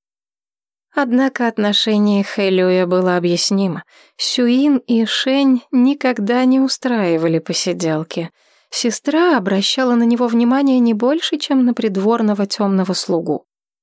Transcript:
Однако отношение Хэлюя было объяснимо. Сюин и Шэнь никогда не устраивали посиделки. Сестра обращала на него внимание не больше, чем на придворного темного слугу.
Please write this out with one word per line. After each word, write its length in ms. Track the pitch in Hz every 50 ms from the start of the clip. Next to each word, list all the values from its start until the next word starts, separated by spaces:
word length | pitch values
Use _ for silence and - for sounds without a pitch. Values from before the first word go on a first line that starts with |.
| _ _ _ _ _ _ _ _ _ _ _ _ _ _ _ _ _ _
Однако 540 | - 294 277 240 233 254 269 269 269 - 240
отношение 800 | 226 220 - 208 208 208 - - 220 214 208 208 208 202 202 196
Хэлюя 600 | - - - 196 190 190 185 185 185 185 185 185
было 300 | 175 180 185 185 185 180
объяснимо. 680 | 180 175 175 175 175 - - 202 196 196 185 180 180 - _ _ - - _ _
Сюин 640 | - - - - - 247 240 247 262 285 294 285 247
и 260 | - - 240 226 226
Шэнь 580 | 214 - - - 262 269 277 277 269 254 247 - _
никогда 720 | - 247 247 269 285 285 - 254 247 220 202 202 240 247 254
не 140 | 254 262 262
устраивали 800 | 269 262 - - - 262 240 220 196 170 165 160 165 170 165 165
посиделки. 920 | 165 - 175 - - 185 175 180 175 160 156 156 160 - - 175 165 170 _ _ _ _ _ _ _ _
Сестра 680 | - - - 233 - - - 285 302 320 349 359 311
обращала 580 | 240 185 196 196 196 196 - - 262 262 247 240
на 80 | 233
него 240 | 233 233 240 240 247
внимание 520 | 233 226 233 240 240 254 277 285 269 262 254
не 140 | 240 233 226
больше, 440 | 208 233 254 302 339 - - 339 302
чем 260 | - - 285 262 254
на 100 | 247 240
придворного 720 | - - 214 185 190 190 214 233 233 220 214 208 202 202
темного 460 | 196 - - 208 196 196 190 185 190
слугу. 540 | 180 - - - 185 160 170 160 147 - - _ _ _ _ _ _ _